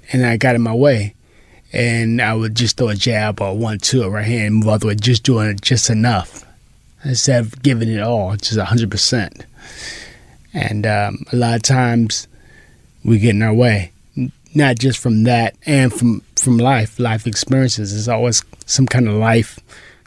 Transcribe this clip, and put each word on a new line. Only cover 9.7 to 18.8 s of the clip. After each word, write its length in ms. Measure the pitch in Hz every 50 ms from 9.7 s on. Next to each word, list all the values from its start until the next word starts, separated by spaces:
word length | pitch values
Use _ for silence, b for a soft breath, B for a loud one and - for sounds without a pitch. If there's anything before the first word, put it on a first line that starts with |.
| B B B B B B B B B B B B B B B -
And, 360 | - 170 - - - 104 107 110
um, 380 | 107 104 104 101 98 - - -
a 40 | -
lot 200 | 120 120 117 117 117
of 40 |
times 680 | 117 - 139 127 127 120 117 120 113 110 - - - - b b b b b b b b b b b b b b -
we 140 | - 113 107
get 160 | 101 120 104
in 80 | 101 110
our 100 | 113 107
way, 380 | 113 123 120 107 101 90 85 _ _ _ _ _ -
n-, 140 | 127 131 - _ _ _ -
not 240 | 151 147 139 123 113
just 180 | 120 135 120 -
from 280 | - 127 113 107 110
that 300 | 123 123 117 117 107 - _ - -
and 260 | 151 139 131 127 -
from, 300 | - 120 120 113 - - _ -
from 220 | - - 131 123 117
life, 420 | 117 127 135 120 110 110 - -
life 280 | 123 117 110 110 110 123
experiences. 640 | 104 - - - 135 135 131 127 - - 107 98 101
There's 160 | 107 104 117
always 340 | 120 110 117 123 113 - - - - - -
some 220 | - - -